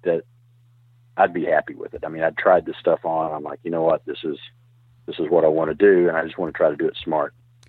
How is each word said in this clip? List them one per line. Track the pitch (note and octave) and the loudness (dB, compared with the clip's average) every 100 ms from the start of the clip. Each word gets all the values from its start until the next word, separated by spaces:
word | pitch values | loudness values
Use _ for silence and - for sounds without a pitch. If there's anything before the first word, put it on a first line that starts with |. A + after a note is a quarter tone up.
that | F2+ E2 - _ _ _ _ _ _ _ _ | -4 -4 -4 _ _ _ _ _ _ _ _
I'd | - F#2+ | 0 0
be | E2+ | 0
happy | D#2+ D#2 - | 0 -2 -2
with | - - | -12 -14
it. | - | -10
I | D#2 | -10
mean, | D#2+ | -4
I'd | D#2+ D#2+ | -4 0
tried | G2 F2 | 2 2
this | D2+ - | 2 -4
stuff | F2 D#2+ | -2 0
on. | E2 D#2+ D#2+ | -2 -2 -4
I'm | D2+ | -6
like, | D2+ C#2+ | -10 -10
"You | E2+ | -6
know | E2 | 0
what? | E2 - D2+ | 0 0 -4
This | - | -8
is, | D#2+ - - _ _ _ _ _ | -8 -10 -14 _ _ _ _ _
this | - D#2+ | -14 -6
is | D#2 | 2
what | E2+ | 4
I | D#2 | 4
wanna | D#2 D#2+ | 2 -2
do, | D2+ G2+ F2+ F2 | 4 6 6 4
and | D#2+ | 0
I | |
just | D#2+ - | -4 -6
wanna | D#2+ | -6
try | - - | 0 0
to | |
do | - D#2+ | 2 -4
it | - | -4
smart." | - D#2 C#2+ _ _ _ | -4 -2 -2 _ _ _